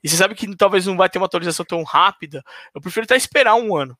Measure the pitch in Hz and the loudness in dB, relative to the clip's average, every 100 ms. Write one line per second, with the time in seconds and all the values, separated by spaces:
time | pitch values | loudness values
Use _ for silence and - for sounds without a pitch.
0 | 151 165 190 208 214 190 202 190 185 185 | -4 0 0 0 -12 0 2 2 -2 0
1 | 185 190 185 180 170 165 175 170 156 147 | 0 0 -2 -2 -4 -6 -6 -8 -2 2
2 | 185 - 160 147 - - - - 165 214 | 2 0 -16 -16 -18 -20 -20 -14 -8 -8
3 | 226 254 - 294 247 226 226 170 135 127 | 0 0 0 0 4 2 2 -4 -4 -10